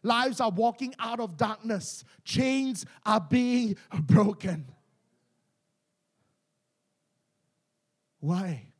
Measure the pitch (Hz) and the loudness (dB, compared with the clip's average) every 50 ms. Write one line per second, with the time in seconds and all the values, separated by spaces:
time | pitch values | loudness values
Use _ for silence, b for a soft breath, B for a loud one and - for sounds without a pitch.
0 | - 220 233 233 254 269 233 - 254 220 185 185 226 233 233 - 269 254 262 - | 2 2 2 2 2 0 0 0 0 0 2 2 0 0 0 -2 -8 -8 -6 -6
1 | 226 226 233 233 233 196 165 147 240 208 220 214 220 226 214 190 - - - - | -6 -6 -4 -6 -6 -8 -2 -2 -2 -2 -2 -6 -4 -4 -4 -4 -4 -8 -12 -14
2 | b b b b b - - - 262 262 269 269 269 262 247 175 - B B B | b b b b b -4 0 0 2 2 2 0 0 -2 -4 -6 -10 B B B
3 | B 214 214 220 165 143 - 247 247 247 247 247 240 214 196 B B B - 175 | B 2 2 2 2 2 2 2 2 4 2 2 2 0 -2 B B B -4 -4
4 | 156 131 - 214 208 202 208 - - - 85 156 139 131 - _ _ _ _ _ | 4 6 6 6 6 4 0 -2 -6 -6 -6 -6 -8 -14 -20 _ _ _ _ _
5 | _ _ _ _ _ _ _ _ _ _ _ _ _ _ _ _ _ _ _ _ | _ _ _ _ _ _ _ _ _ _ _ _ _ _ _ _ _ _ _ _
6 | _ _ _ _ _ _ _ _ _ _ _ _ _ _ _ _ _ _ _ _ | _ _ _ _ _ _ _ _ _ _ _ _ _ _ _ _ _ _ _ _
7 | _ _ _ _ _ _ _ _ _ _ _ _ _ _ _ _ _ _ _ _ | _ _ _ _ _ _ _ _ _ _ _ _ _ _ _ _ _ _ _ _
8 | _ _ _ _ 147 147 175 180 190 180 160 123 107 - _ | _ _ _ _ -4 -2 -2 -2 -2 -4 -6 -8 -10 -16 _